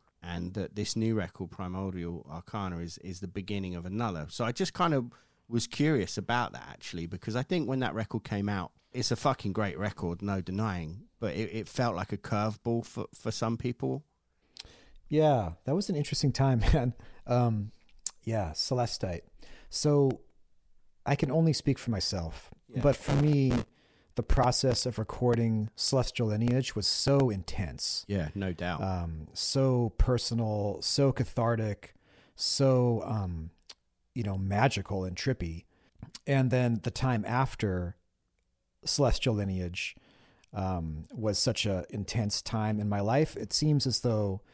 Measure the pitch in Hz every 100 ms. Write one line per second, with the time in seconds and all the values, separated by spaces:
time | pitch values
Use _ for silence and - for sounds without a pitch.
0 | _ _ 85 87 90 101 87 101 104 113
1 | 110 110 87 - 90 - 90 92 95 90
2 | 85 87 - 80 - 107 95 85 85 -
3 | 95 90 92 98 92 101 92 87 90 104
4 | 117 85 78 - 117 - 185 - 175 143
5 | 120 - _ _ - 117 - - 151 135
6 | 87 - 98 120 - 60 - - - 87
7 | 82 92 - 117 - 175 123 131 123 98
8 | 110 113 - 104 101 98 85 - _ 120
9 | 120 120 143 123 101 98 101 87 101 -
10 | 92 85 101 98 90 95 110 90 80 92
11 | - _ 110 76 110 113 95 - 120 87
12 | 104 101 - 107 107 107 120 117 - 113
13 | - - 123 - 113 113 120 - 131 131
14 | - _ _ _ _ - - - - -
15 | - 147 151 127 87 85 - 170 - 151
16 | 143 - 139 - 135 120 - 156 123 -
17 | - - - 123 120 107 104 - _ -
18 | - - 113 110 85 80 - 127 117 -
19 | - 82 - - - - - - 151 147
20 | 135 - - _ _ _ _ - - _
21 | - 143 139 156 165 143 - 135 - 101
22 | - 95 82 - - - _ 127 143 -
23 | - 139 147 143 131 120 - _ _ _
24 | _ - - - 123 - 131 117 127 110
25 | 107 - 123 117 113 110 107 - - 131
26 | 120 - 110 107 120 127 131 107 - -
27 | 135 139 131 98 - - 85 - - -
28 | - 101 78 101 95 82 90 82 95 92
29 | 85 78 73 - - 139 135 123 113 -
30 | - 120 - 117 110 107 101 87 - -
31 | 139 127 - - 113 113 107 101 - _
32 | _ _ _ - - - 135 127 123 113
33 | - 110 92 82 80 - - - _ _
34 | _ 123 101 95 95 101 117 104 - 98
35 | 92 90 139 123 85 82 - _ _ -
36 | - - - 139 127 127 123 113 110 -
37 | 123 117 104 123 131 - 104 90 87 -
38 | _ _ _ _ _ _ _ _ - -
39 | 131 - 127 104 98 92 90 90 - -
40 | _ _ _ _ _ 104 92 90 80 78
41 | 78 190 107 98 123 113 101 92 - 104
42 | 92 120 104 - - 110 107 107 104 101
43 | 101 135 156 - 107 - 151 147 135 -
44 | 120 110 101 98 -